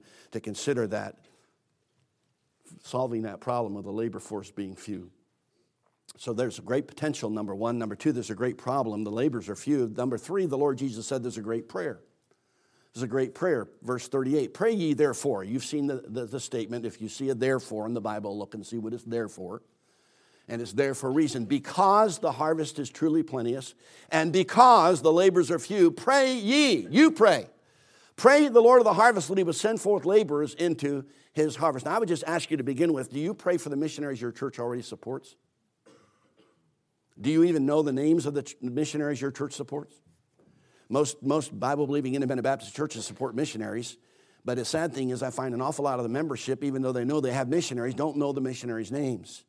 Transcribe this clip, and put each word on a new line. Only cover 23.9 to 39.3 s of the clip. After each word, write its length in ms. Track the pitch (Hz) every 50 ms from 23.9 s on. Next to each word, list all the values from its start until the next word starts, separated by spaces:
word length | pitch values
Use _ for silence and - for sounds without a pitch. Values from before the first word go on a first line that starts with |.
| - - - -
and 220 | 160 160 160 170
because 720 | 160 190 180 - - 214 254 254 240 180 160 175 185 135
the 100 | 127 160
laborers 400 | 156 175 190 190 175 180 160 135
are 80 | 175 151
few, 320 | - - 202 202 175 165
pray 420 | 170 - - 247 269 277 262 262 254
ye." 540 | 240 196 208 269 294 294 269 190 127 - -
You 220 | 139 240 311 311
pray. 340 | 320 - 220 202 165 120 95 - _ _ _ _ _ _ _ _ _ _ _ _ _
"Pray 320 | - - 254 277 294 294 277
the 120 | 226 233
Lord 200 | 226 240 254 247
of 40 | 226
the 100 | 220 180
harvest 340 | 190 220 247 226 190 139 143
that 100 | 196 196
He 60 | 185
would 100 | 170 156
send 260 | - - 220 220 -
forth 240 | - 196 208 180 135
laborers 500 | 175 202 214 214 143 147 147 151 123 -
into 500 | - 170 175 156 - 143 143 143 135 131 139 _ _ _ _
His 220 | - 151 156 151 117
harvest." 320 | 117 139 131 135 127 113
Now, 80 | 147 180
I 40 | 226
would 80 | 226 170
just 160 | 170 151 156
ask 240 | 160 170 165 - -
you 60 | 160
to 80 | 143 127
begin 280 | 139 135 127 170 170
with, 200 | 156 131 127 127
do 80 | 123 143
you 140 | 156 185 214
pray 220 | - - 180 175
for 120 | 165 - 151
the 80 | 143
missionaries 440 | 139 156 151 - 147 147 143 131 110
your 120 | 123 120
church 260 | 113 - 139 131 - -
already 240 | 120 120 120 123
supports? 540 | 113 - - - - 117 131 139 - - - _ _ _ _ _ _ _ _ _ _ _ - _ _ _ _ _ _ _ _ _ _ _ _ _ _ _ _ _ _ _ _ _ _ _ _ -
Do 100 | 101 135
you 140 | 156 165 170
even 220 | 175 165 147 135
know 160 | 143 147 160
the 100 | 151 147
names 340 | 127 135 147 156 165 170 123
of 80 | 147 143
the 80 | 143
ch-, 140 | - - - _
missionaries 600 | 123 123 120 143 156 147 151 151 147 147 147 117
your 100 | 135 139